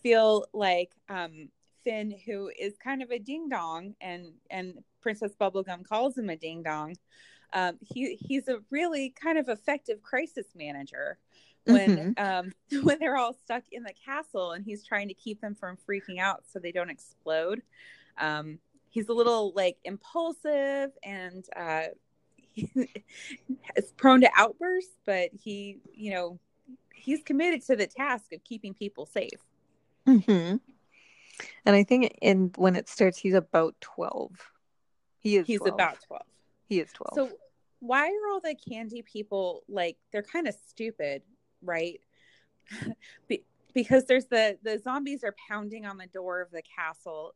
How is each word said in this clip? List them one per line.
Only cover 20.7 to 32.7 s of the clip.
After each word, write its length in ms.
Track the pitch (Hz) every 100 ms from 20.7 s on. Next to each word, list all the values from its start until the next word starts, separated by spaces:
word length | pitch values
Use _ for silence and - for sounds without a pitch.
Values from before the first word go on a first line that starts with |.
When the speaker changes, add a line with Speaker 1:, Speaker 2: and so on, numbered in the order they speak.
| 277 277 -
Speaker 1:
and, 400 | 196 196 185 185 180 -
uh, 300 | 170 160 160 - _ _
<laughs> 360 | _ _ _
he 160 | 220 - 262 - 214 _ - - 269 - 262 - -
is 160 | 214
prone 280 | - 262 262
to 80 | 254 -
outbursts, 640 | 220 - 359 370 359 _ -
but 240 | 190 175
he, 460 | 202 214 202 202 196 -
you 180 | - 208
know, 280 | 185 175 180 _ _ - 254 _
he's 300 | - - 311
committed 420 | - 277 349 302 -
to 100 | 226
the 120 | 190
task 460 | - 285 240 -
of 100 | 160
keeping 300 | - 220 196
people 320 | 190 202 - 143
safe. 340 | 208 - - _ _ _ _ _ _ -
Speaker 2:
Mm-hmm. 520 | 233 185 190 170 214 _ _ _ _ _ _ _ - - - 208
And 100 | 202
I 80 |
think 340 | 202 254 240 -
in, 300 | - 190 185 180
when 180 | 185